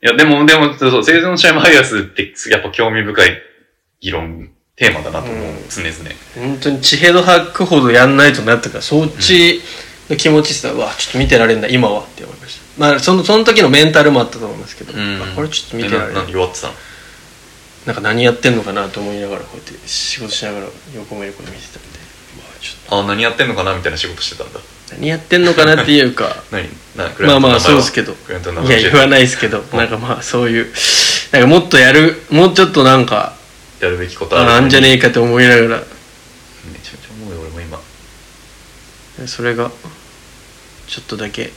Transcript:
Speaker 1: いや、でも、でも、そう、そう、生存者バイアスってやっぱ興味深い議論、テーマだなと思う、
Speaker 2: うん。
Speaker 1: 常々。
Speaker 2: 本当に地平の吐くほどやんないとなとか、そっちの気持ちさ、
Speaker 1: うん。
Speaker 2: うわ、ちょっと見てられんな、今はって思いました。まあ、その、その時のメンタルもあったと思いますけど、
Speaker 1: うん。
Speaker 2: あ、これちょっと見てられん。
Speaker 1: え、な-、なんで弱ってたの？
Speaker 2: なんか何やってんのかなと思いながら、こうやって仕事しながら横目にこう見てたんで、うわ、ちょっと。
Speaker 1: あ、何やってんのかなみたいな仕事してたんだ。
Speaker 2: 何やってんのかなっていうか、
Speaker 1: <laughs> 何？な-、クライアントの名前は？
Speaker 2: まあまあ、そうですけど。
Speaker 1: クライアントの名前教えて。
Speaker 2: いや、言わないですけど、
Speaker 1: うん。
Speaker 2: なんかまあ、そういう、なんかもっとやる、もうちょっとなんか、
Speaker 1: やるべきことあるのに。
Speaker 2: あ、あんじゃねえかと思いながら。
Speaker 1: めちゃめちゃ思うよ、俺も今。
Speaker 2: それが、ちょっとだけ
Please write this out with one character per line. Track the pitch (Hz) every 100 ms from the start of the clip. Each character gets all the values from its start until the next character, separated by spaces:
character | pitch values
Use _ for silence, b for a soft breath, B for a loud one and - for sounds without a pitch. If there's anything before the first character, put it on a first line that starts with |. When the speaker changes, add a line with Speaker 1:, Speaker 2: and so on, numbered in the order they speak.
Speaker 1:
い | 120
や、 |
で | 120 156
も、 | 143 151
で | 156
も、 | 147
そ | 139 131
う、 |
そ | 123
う、 |
生 | 107 165
存 | 175 175
者 | 180
バ | 156 180
イ | 147
ア |
ス | 123 107
っ |
て | 92 - - - 117
や | 104
っ |
ぱ | -
興 | - 113
味 | 110
深 | 104 104 90
い | 85 - _ _ _ _ _
議 | 92
論、 | 85 82 82 78 _ _ _
テ | 117
ー |
マ | 78
だ | 78
な | 80
と | 120
思 | 113
う、 | 98
Speaker 2:
う |
ん。 | 78 -
Speaker 1:
常 | -
々。 | 82 78 78 - - 123
Speaker 2:
本 | 123 139
当 | 147
に | 135
地 | 135 143
平 | 175
の | 175
吐 | 180 180 175
く | - 185
ほ | 160
ど | 123
や | 120 131
ん | 139
な | 143
い |
と | 135
な | 110 117
と | -
か、 | 117
そ | - 147 156
っ | -
ち | 180 185 170 170 B B B B -
の | 156
気 | 160
持 | 151
ち | 151
さ、 | 147 127
Speaker 1:
う | 120
ん。 |
Speaker 2:
う |
わ、 | 110 -
ち | -
ょ |
っ |
と | 127
見 | 131
て | 123
ら | 113
れ | 113
ん |
な、 | 107
今 | 127 113
は | 104
っ | -
て | -
思 | -
い | -
ま | -
し | -
た。 | - -
ま | 147
あ、 | 143
そ | - 185
の、 |
そ | 175 214
の |
時 | 226 220
の | 156
メ | 143
ン | 156
タ | 151
ル | 147
も | 131
あ | 117
っ |
た | 117
と | 110
思 |
い | -
ま | -
す | -
け |
ど、 | 101
Speaker 1:
う | 107
ん。 | 101 98
Speaker 2:
あ、 | 95 92
こ |
れ | 151
ち | -
ょ | -
っ |
と | 117
見 |
て | 107
ら | 107
れ | 104
ん。 |
Speaker 1:
え、 |
な-、 | 98
な | 90
ん |
で |
弱 | 92 90
っ |
て | -
た | 65
の？ | - B B B B B - - - - - -
Speaker 2:
な |
ん | 113
か |
何 | 104 113
や | 120
っ | 120
て | 135
ん | 117
の |
か | 101
な | 101 98
と | 104
思 | 101
い | 104
な | 101
が | 101
ら、 |
こ | 101 -
う |
や |
っ | -
て | - -
仕 | - - -
事 | 110
し | 107 107
な |
が | 104
ら | 98 - -
横 | 123 101 107
目 | 101
に |
こ | 101
う | 92
見 | 95
て | -
た | -
ん |
で、 | - - - - - -
う |
わ、 | - -
ち | -
ょ | - -
っ |
と。 | 101
Speaker 1:
あ、 | 101
何 | 101
や | 117
っ | 117
て | 131
ん |
の | 98
か |
な | 95
み | 92
た | 87
い |
な | 80
仕 | 85
事 | 85
し | -
て | -
た |
ん | -
だ。 | - - - -
Speaker 2:
何 | - 151
や | 160
っ |
て | - 180
ん |
の | 175
か | 165 156
な | 156
っ | 123
て |
い | 147
う | 127
か、 | 120 104 - -
Speaker 1:
<laughs> |
何？ | 101 82 - - -
な-、 | 87
ク | -
ラ | 95
イ | 139
ア |
ン |
ト | 131
の |
名 |
前 |
は？ |
Speaker 2:
ま |
あ |
ま | 120
あ、 |
そ | 175
う | 143
で |
す | 127
け | -
ど。 | -
Speaker 1:
ク | 95 -
ラ | 90
イ |
ア |
ン |
ト | 87
の | 85
名 | 131
前 |
教 | 113
え |
て。 |
Speaker 2:
い | 107
や、 |
言 | 143
わ | 135
な | 135
い |
で | 127
す | -
け | 110
ど、 | 104 101
Speaker 1:
う | 117
ん。 |
Speaker 2:
な | 113
ん |
か | 113
ま | 120 120
あ、 |
そ | - 123
う | 120
い | 117
う、 | 113 B B B B B B
な | 139
ん |
か | 123
も | 170
っ | 170
と | 139
や | 127
る、 | 143 160 160 -
も | 151 185
う |
ち | 165
ょ | 185
っ |
と | 160
な | 131 131
ん | 120
か、 | 104 95 - - - - -
Speaker 1:
や | 90
る | 90
べ | 87
き | -
こ | -
と | 85
あ |
る | 120
の |
に。 | 120
Speaker 2:
あ、 |
あ |
ん | 135
じ | 135
ゃ |
ね | 131
え | 131
か | 127
と | 123
思 | 120 120
い |
な | 123
が | 120
ら。 |
Speaker 1:
め | 117
ち | 113
ゃ |
め |
ち | - - - - - - - - 85 80 -
ゃ | 69 - 110
思 | 107
う | 85
よ、 |
俺 | 80
も | 82
今。 | 85 80 - - - - - - - - - - - - - - 127
Speaker 2:
そ | -
れ | 120 117
が、 | 120 - - - - - - - - - - - -
ち | -
ょ |
っ | -
と | 107
だ | 104
け | 101 123